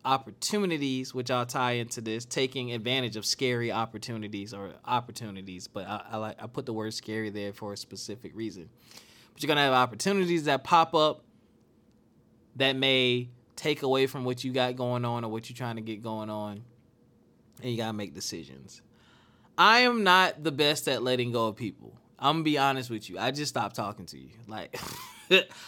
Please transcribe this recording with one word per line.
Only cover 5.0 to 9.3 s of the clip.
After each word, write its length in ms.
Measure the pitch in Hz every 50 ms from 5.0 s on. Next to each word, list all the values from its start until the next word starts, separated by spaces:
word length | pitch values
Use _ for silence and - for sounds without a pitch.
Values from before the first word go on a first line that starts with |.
| 120 120 - - 120 107 95 95 95 95 90 90 - -
but 180 | - 104 90
I, 180 | 92 104 104 - - 107
I 40 | 110
like, 240 | 110 107 - -
I 60 | - 120
put 180 | 120 143 131
the 80 | 123 110
word 180 | 110 107 110 107
scary 340 | - - 107 110 110 110 107
there 240 | 101 104 101 101 101
for 180 | - - 101
a 60 | 101 -
specific 580 | - - 98 92 - - 101 - - 80 78
reason. 320 | 107 113 107 90 92 82 82 - _ _ - - - - - - - - _